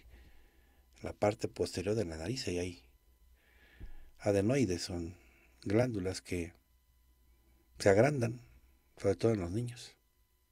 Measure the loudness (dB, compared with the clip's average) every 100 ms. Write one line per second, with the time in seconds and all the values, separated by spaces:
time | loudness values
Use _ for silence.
0 | -20 -20 -20 -20 -20 _ _ _ _ -14
1 | -12 0 0 0 -4 -4 -4 -2 -2 -2
2 | -2 -6 -6 -6 -4 -4 -4 -8 -18 _
3 | _ _ _ _ _ _ -20 -18 -14 -14
4 | -16 -2 2 4 4 2 2 0 -4 -6
5 | -8 -12 -20 -20 _ _ 0 0 2 -2
6 | -4 -6 -6 -6 -6 -12 _ _ _ _
7 | _ _ _ _ _ _ _ 2 6 6
8 | 6 4 -2 -4 -16 -20 _ _ _ -4
9 | -2 2 2 2 -2 -4 -6 -10 -18 -20
10 | _ _ _ _ _